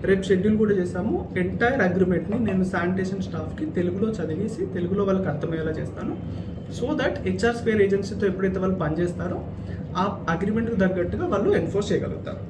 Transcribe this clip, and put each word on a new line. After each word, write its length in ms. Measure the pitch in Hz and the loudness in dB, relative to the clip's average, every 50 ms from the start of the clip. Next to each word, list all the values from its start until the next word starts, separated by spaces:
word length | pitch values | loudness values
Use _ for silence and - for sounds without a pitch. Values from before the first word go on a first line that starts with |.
| - 185 | 4 4
రేపు 140 | 190 190 - - | 2 2 4 2
షెడ్యూల్ 280 | 196 185 190 214 214 214 | 2 4 4 4 4 4
కూడా 120 | 220 202 202 190 | 4 4 4 2
చేశాము. 480 | 175 180 180 180 196 226 339 381 - - - 190 | 2 0 -2 -2 0 0 0 -2 -2 -2 -2 0
ఎంటైర్ 400 | 180 180 - - 226 240 269 262 196 180 | 0 0 0 2 2 2 4 4 2 2
అగ్రిమెంట్‌ని 500 | 175 180 185 180 180 160 151 - 208 254 226 202 | 4 4 4 4 4 0 0 0 -2 0 0 2
నేను 160 | 190 185 185 185 | 2 2 2 2
శానిటేషన్ 500 | - 175 170 180 185 190 185 185 196 185 - | 0 0 0 0 0 0 0 -2 -2 -4 -4
స్టాఫ్‌కి 400 | - 170 160 156 - - - 156 151 - | -4 -4 -6 -6 -6 -6 -4 -6 -2 -2
తెలుగులో 320 | - 175 180 185 196 220 220 220 - | 0 0 0 0 0 0 0 0 -2
చదివేసి, 480 | 165 156 160 - 208 226 - - 180 - - | -4 -4 -2 -2 -2 -2 -2 -4 -4 -4 -2
తెలుగులో 280 | 185 175 175 196 208 202 196 | -2 -2 0 0 0 2 2
వాళ్ళకి 200 | 190 185 185 156 | 2 2 2 0
అర్థమయ్యేలా 400 | 147 147 - 165 165 160 156 156 151 151 | -2 -2 -2 -4 -2 -2 -2 -2 -2 -4
చేస్తాను. 340 | 151 156 - - 185 - - - - - - - - - - - - - - - | -4 -6 -6 -6 -6 -6 -6 -6 -6 -8 -8 -8 -8 -8 -10 -10 -10 -10 -6 -4
So 80 | - - - - | -2 -2 0 0
that 140 | 262 - - - - | 0 0 -2 -2 -2
హెచ్ఆర్ 300 | 190 185 - 226 233 233 - | -4 -2 2 2 0 0 2
స్క్వేర్ 220 | - 226 220 208 196 | 0 0 4 4 4
ఏజెన్సీతో 400 | 196 196 196 - - - - 208 196 | 4 4 0 0 -4 -4 0 0 0
ఎప్పుడైతే 280 | 185 190 190 185 180 185 185 | 0 0 0 0 0 0 0
వాళ్ళు 140 | 190 185 - 165 | 0 0 0 0
పనిచేస్తారో, 540 | 151 160 165 175 175 - 160 170 180 - 175 - - - - - - - - - - - 180 | -2 0 0 0 -2 -2 -4 -4 -4 -4 -4 -6 -8 -10 -8 -8 -8 -8 -8 -8 -6 -2 0
ఆ 20 | 190 208 202 - - 165 170 | 0 0 -2 -2 -2 -2 0
అగ్రిమెంట్‌కి 420 | - 196 208 214 226 226 226 233 185 190 | 0 0 0 0 0 0 0 2 4 4
తగ్గట్టుగా 420 | 185 - 180 170 - - - 359 - 214 | 4 4 2 0 0 0 -2 0 0 0
వాళ్ళు 160 | 202 214 381 403 175 | 2 4 4 4 4
ఎన్ఫోర్స్ 320 | 165 - - 202 202 - | 2 2 0 0 0 2
చేయగలుగుతారు. 480 | 180 135 - - - - - 117 98 - - | 0 0 0 -2 -4 -6 -6 -8 -8 -8 -8